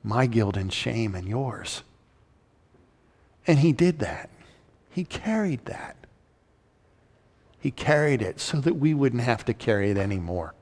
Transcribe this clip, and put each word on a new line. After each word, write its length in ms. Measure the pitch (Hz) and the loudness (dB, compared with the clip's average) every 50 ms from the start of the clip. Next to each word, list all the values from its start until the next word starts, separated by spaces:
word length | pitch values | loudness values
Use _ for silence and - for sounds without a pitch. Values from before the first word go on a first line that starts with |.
My 240 | - 107 104 120 131 | -6 -2 0 2 2
guilt 300 | 123 113 113 107 98 98 | 2 4 2 2 2 0
and 160 | 101 95 95 | -2 -4 -4
shame 420 | - - - 120 117 113 113 107 95 | -4 -4 -4 -4 -2 -2 -2 -4 -4
and 140 | 92 90 95 | -6 -6 -6
yours. 560 | 107 127 139 127 113 - - - - - - _ _ _ _ _ _ _ _ _ _ _ _ _ _ _ _ _ _ _ _ _ _ _ _ _ _ _ _ _ _ _ _ | -4 -4 -4 -4 -6 -8 -10 -10 -10 -10 -12 _ _ _ _ _ _ _ _ _ _ _ _ _ _ _ _ _ _ _ _ _ _ _ _ _ _ _ _ _ _ _ _
And 140 | - 165 143 | 4 4 6
he 120 | 147 170 | 6 4
did 280 | 139 - 170 180 170 151 | 4 4 2 2 2 0
that. 280 | 110 101 - - - - - - - - - _ _ _ _ _ _ _ | -4 -6 -6 -10 -12 -16 -20 -20 -20 -20 -20 _ _ _ _ _ _ _
He 160 | - 180 185 | -8 -8 -8
carried 640 | - - - - 220 220 220 208 190 147 120 - | -6 -8 -8 -4 -2 -2 0 0 0 -2 -4 -6
that. 300 | - - - - - - - - - _ _ _ _ _ _ _ _ _ _ _ _ _ _ _ _ _ _ _ _ _ _ _ _ _ _ _ _ _ _ | -10 -12 -12 -12 -14 -16 -18 -20 -20 _ _ _ _ _ _ _ _ _ _ _ _ _ _ _ _ _ _ _ _ _ _ _ _ _ _ _ _ _ _
He 100 | - 139 | -6 -4
carried 520 | - - - - 151 151 151 147 139 117 | -4 -2 0 2 4 4 4 4 2 2
it 180 | 107 92 - - | 0 -4 -4 -6
so 180 | - - - 151 | -6 -4 -2 0
that 140 | 131 160 - | 0 0 0
we 180 | 156 139 156 | 2 2 2
wouldn't 300 | 156 143 139 131 117 120 | 4 4 2 2 2 2
have 220 | 120 120 117 107 - | 0 0 0 0 0
to 100 | - 113 | -4 -4
carry 360 | - - - 110 101 98 101 | -2 0 0 2 2 2 2
it 80 | 101 98 | 2 2
anymore. 560 | 98 101 101 92 85 85 87 90 82 80 - - | 0 0 -2 -4 -4 -4 -4 -6 -6 -8 -12 -18